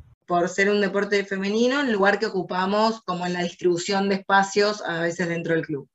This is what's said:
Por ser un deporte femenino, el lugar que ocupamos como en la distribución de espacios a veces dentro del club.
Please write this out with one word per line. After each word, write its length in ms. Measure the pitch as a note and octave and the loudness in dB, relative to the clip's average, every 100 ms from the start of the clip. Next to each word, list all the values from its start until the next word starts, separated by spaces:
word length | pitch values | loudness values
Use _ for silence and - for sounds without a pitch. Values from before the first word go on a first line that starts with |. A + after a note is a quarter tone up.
| - _ - | -18 _ -2
Por 180 | F3 F3+ | 0 0
ser 220 | F3+ G3 | 0 2
un 100 | G#3 | 2
deporte 460 | G3 G3 G3 G#3 G3 | 2 0 0 0 -2
femenino, 560 | F#3+ G3 G#3+ B3 C#4 | -4 -2 2 2 2
el 100 | C4+ | 0
lugar 280 | G#3 G3 G3+ | 2 4 2
que 80 | A3 | 0
ocupamos 760 | F#3+ E3+ F#3 F#3+ G#3 A3 A3 | -4 -4 -2 0 2 2 0
como 240 | - F3+ F3+ | -6 -6 -4
en 80 | |
la 80 | F3+ | -4
distribución 680 | F3 - F3+ E3+ - G3 G3 | -4 -2 0 0 0 0 0
de 60 | F#3+ | -2
espacios 680 | - G3 F#3+ G#3 G#3 G#3 - | 2 2 2 2 2 0 -6
a 140 | E3 | -4
veces 280 | E3+ E3+ E3+ | -2 -2 -4
dentro 280 | E3+ E3 E3 | -4 -2 -2
del 100 | D3+ | -2
club. 240 | C#3+ - | -6 -6